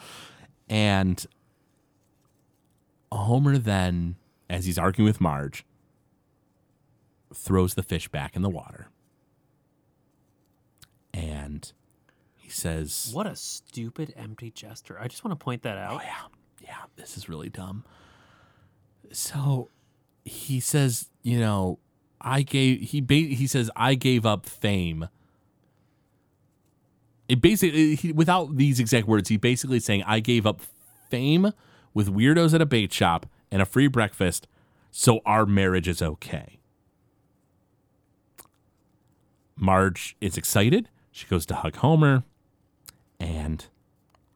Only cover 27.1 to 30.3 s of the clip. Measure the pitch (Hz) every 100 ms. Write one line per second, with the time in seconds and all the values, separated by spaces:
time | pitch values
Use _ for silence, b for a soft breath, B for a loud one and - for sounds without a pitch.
27.1 | _ - 123 165 214 180 151 156 151 170
28.1 | 156 165 185 147 143 143 127 113 123 104
29.1 | 107 95 107 120 123 131 123 113 101 101
30.1 | 110 113